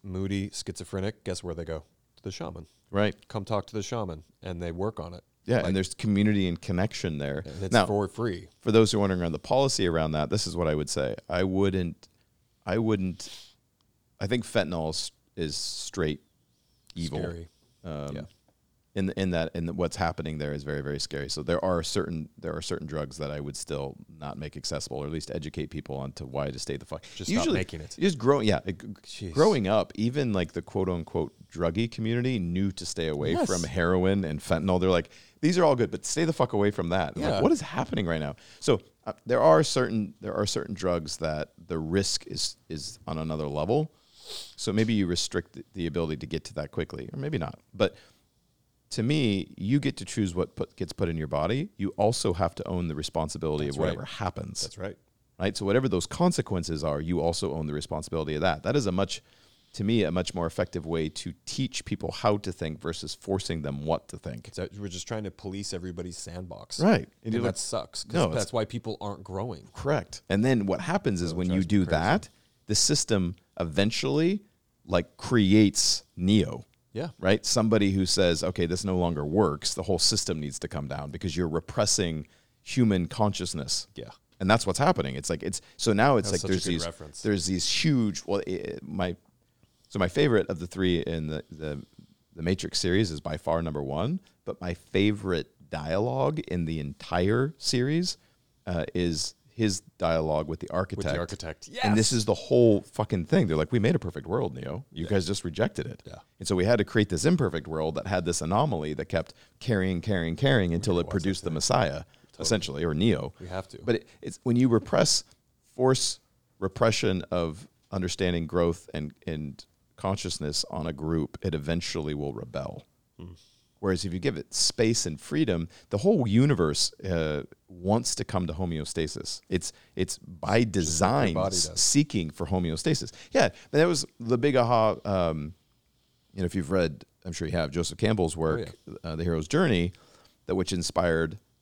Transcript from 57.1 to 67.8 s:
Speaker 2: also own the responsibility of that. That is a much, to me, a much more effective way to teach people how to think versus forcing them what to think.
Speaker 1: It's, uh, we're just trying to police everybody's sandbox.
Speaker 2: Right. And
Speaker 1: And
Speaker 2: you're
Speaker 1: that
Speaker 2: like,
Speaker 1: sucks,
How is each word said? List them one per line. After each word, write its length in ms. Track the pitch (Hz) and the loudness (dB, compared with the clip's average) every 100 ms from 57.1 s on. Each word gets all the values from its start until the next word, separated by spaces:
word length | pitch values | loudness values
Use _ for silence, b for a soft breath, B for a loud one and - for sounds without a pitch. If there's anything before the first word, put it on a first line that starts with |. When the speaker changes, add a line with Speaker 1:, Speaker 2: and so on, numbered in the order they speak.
| 87 | 0
Speaker 2:
also 320 | 82 85 82 | 2 0 -2
own 120 | 78 76 | -2 -4
the 80 | |
responsibility 600 | 73 - 76 - 82 76 | -4 -6 -6 -4 -4 -2
of 60 | 76 | 0
that. 200 | 90 76 | 0 0
That 120 | 95 | 0
is 120 | 143 101 | 0 0
a 60 | |
much, 300 | 90 98 - b b b b _ | 0 -2 -4 b b b b _
to 100 | - | -4
me, 180 | 104 113 | 2 2
a 60 | 82 | 2
much 240 | 87 87 | 0 -2
more 120 | 90 82 | -2 -2
effective 400 | - 95 87 80 | -2 -4 -4 -4
way 220 | 82 78 | -2 -2
to 240 | - 87 - | -6 -10 -10
teach 400 | - - 131 - | -8 -6 -4 -6
people 260 | - 101 - | -6 -6 -6
how 280 | - 107 104 | 0 2 2
to 120 | 98 | -2
think 280 | - 82 78 | -6 -6 -6
versus 340 | 82 82 - | -6 -6 -10
forcing 460 | - - 95 - 82 | -10 -4 -2 -2 -4
them 220 | 71 69 | -4 -4
what 240 | 78 76 - | -2 -2 -4
to 80 | - | -14
think. 320 | 78 58 - | -12 -12 -12
Speaker 1:
It's, 100 | - | -10
uh, 100 | 90 101 | -10 -10
we're 100 | 101 | -10
just 180 | 87 - | -10 -8
trying 180 | 110 | -8
to 60 | 101 | -8
police 440 | - 98 98 98 | -10 -10 -8 -8
everybody's 420 | - 90 87 87 82 | -8 -8 -8 -10 -12
sandbox. 640 | - 87 90 - - - | -12 -12 -12 -14 -12 2
Speaker 2:
Right. 200 | 185 214 | 4 4
And 80 | - _ | 0 _
Speaker 1:
And 100 | 113 | -4
Speaker 2:
you're 80 | 117 | 0
Speaker 1:
that 60 | 117 | 0
Speaker 2:
like, 80 | - | -2
Speaker 1:
sucks, 460 | - 113 | -4 -4